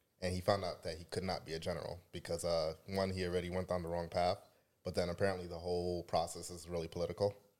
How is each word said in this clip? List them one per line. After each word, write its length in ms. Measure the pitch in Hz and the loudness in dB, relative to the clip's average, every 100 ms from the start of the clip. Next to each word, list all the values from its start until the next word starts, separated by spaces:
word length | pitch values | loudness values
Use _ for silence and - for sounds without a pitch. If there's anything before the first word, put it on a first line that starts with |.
| _ - | _ -4
And 120 | 90 | -2
he 80 | 90 | 2
found 220 | 87 101 90 | 4 4 2
out 180 | - | -4
that 140 | 87 82 | -6 -6
he 80 | 87 | -4
could 180 | - | -4
not 220 | 92 90 - | -2 -2 -4
be 80 | |
a 60 | 82 | -4
general 400 | - 82 - 90 - | -2 -4 -4 -8 -10
because, 320 | 87 - 85 85 | -8 -4 -2 2
uh, 280 | 85 80 80 - | 4 2 -2 -2
one, 240 | 95 95 | 0 2
he 120 | 92 90 | 2 0
already 240 | 90 87 | 0 0
went 180 | 90 87 | -2 0
down 140 | 90 | -2
the 60 | 82 | 0
wrong 200 | 85 82 | -2 0
path. 280 | 90 90 98 - _ _ _ | 2 2 2 -4 _ _ _
But 120 | 92 90 | -4 0
then 140 | 87 | 0
apparently 380 | 85 98 92 87 | 2 0 0 -4
the 100 | 85 | -4
whole 460 | 90 90 87 87 | 0 0 2 0
process 460 | 82 85 85 87 82 | 2 2 2 -4 -8
is 180 | 87 82 | -10 -4
really 200 | 85 78 | -4 -2
political. 460 | 87 - - 101 - - | -2 -2 2 0 0 -16